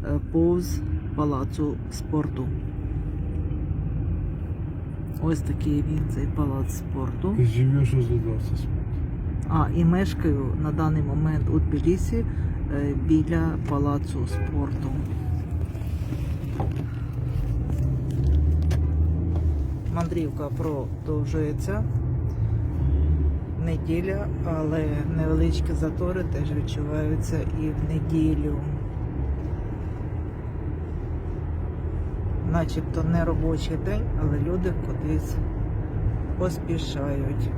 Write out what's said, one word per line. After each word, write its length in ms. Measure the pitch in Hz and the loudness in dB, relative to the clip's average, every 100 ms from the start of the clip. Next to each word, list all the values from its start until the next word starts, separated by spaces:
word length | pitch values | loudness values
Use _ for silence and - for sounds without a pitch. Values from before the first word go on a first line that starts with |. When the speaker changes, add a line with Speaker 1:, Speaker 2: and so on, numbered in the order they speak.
Speaker 1:
е, 160 | - 143 - | 0 -2 0
повз 480 | 165 170 175 - - - - - - | 2 4 4 0 -2 -2 -4 -2 0
палацу 580 | 147 135 135 - 151 143 117 | 0 0 -2 -2 -2 -2 -6
спорту. 540 | - - 151 143 - 127 - - - - - - - - - - - - - - - - - - - - - - - - - - - | -8 -2 -2 -2 -4 -4 -4 -4 -4 -4 -4 -4 -4 -4 -2 -2 -4 -2 -2 -2 -2 -2 -2 -2 -4 -6 -6 -6 -6 -8 -8 -6 -4
Ось 180 | 160 160 | -2 0
такий 320 | - - 151 147 147 | -2 -2 0 0 0
він, 100 | 151 151 | 0 0
цей 120 | 135 143 | -2 -2
палац 460 | 151 143 135 131 - | 0 0 0 -2 -4
спорту. 580 | - 135 123 - 95 110 | -4 -4 -4 -2 0 4
Speaker 2:
Ти 80 | |
живеш 500 | 120 113 131 143 131 | 4 4 4 6 4
возле 220 | 131 117 120 | 4 4 2
дворца 300 | 113 113 - - | 2 -2 0 -2
спорту. 120 | - - - - - - - - - | 0 -2 -2 -2 -2 -2 -2 -2 0
Speaker 1:
А, 180 | 160 139 170 | 2 2 4
і 80 | |
мешкаю 640 | 165 180 196 - 156 143 131 - | 4 4 2 0 2 2 0 0
на 100 | 151 | 0
даний 300 | 147 156 156 | 2 2 2
момент 420 | - 151 156 151 - | 2 2 2 2 2
у 40 | 156 | 2
Тбілісі, 560 | 147 147 151 185 - 226 | 2 2 2 2 2 0
е, 760 | - - - - - 143 143 135 160 | 0 0 -2 -2 -2 0 0 0 4
біля 420 | 156 151 165 160 160 - | 4 4 2 2 0 0
палацу 580 | 143 143 143 - 139 131 | 0 2 0 -2 -2 -2
спорту. 640 | - - 143 139 - - 147 - - - - - - - - - - - - - - - - - - - - - - - - - - - - - 64 65 65 69 76 76 78 80 78 78 78 - 80 - 82 - - - - - | -2 0 0 -2 -2 -2 -2 -2 -2 -2 -2 -2 -2 -2 -4 -4 -2 -2 -2 -2 -2 -4 -2 -2 -2 -4 -4 -4 -4 -2 -2 0 -2 0 0 0 0 -2 0 4 4 4 4 4 2 2 2 2 2 2 2 2 2 0 -2 -2
Мандрівка 540 | 165 170 170 151 135 147 | -2 0 0 -2 -2 -4
продовжується. 1400 | - 165 143 120 - - 151 - 160 151 151 190 208 226 - - - - - - - - - 65 71 76 76 - - - - | -2 0 -2 -4 -4 -2 0 0 0 0 0 0 0 0 0 0 0 0 0 2 2 2 2 2 4 4 4 4 2 -2 -2
Неділя, 640 | 165 156 - 170 185 196 - - | 0 0 0 0 0 0 -2 -2
але 400 | 170 160 156 160 151 151 156 160 | 0 0 0 0 0 0 0 0
невеличкі 560 | 160 160 165 160 - | 2 4 4 4 2
затори 520 | 151 156 - 180 185 | 0 0 0 -2 0
теж 280 | 175 175 147 | -2 0 0
відчуваються 840 | 151 156 151 147 151 151 156 - 160 147 160 | 0 0 -2 -2 0 0 0 0 0 0 0
і 60 | 156 | 0
в 260 | 147 151 | 0 0
неділю. 600 | 156 - 160 156 151 147 143 147 - - - - - - - - - - - - - - - - - - - - - - - - - - - - - - - - - - - - - - | 0 2 2 4 2 0 0 -2 -4 -4 -4 -4 -2 -2 -2 -2 -4 -4 -4 -4 -4 -4 -4 -4 -6 -6 -4 -4 -4 -4 -4 -4 -4 -4 -4 -4 -4 -4 -4 -4 -2 -4 -2 -2 0 2
Начебто 500 | 165 160 160 160 165 | 2 2 -2 -2 0
не 220 | 165 170 | 2 4
робочий 520 | 165 160 160 160 - 156 | 4 2 2 2 0 -2
день, 180 | - 160 - - | 0 0 0 0
але 180 | 156 147 | 2 2
люди 340 | 156 180 180 175 - | 2 0 0 0 -2
кудись 480 | - 151 156 - - - - - - - - - - - - | -2 0 0 0 0 0 -2 -2 -2 -2 0 0 0 -2 0
поспішають. 1120 | 180 - - 165 - 143 139 139 143 143 - | 0 -2 -2 -2 -2 -2 -2 0 0 0 0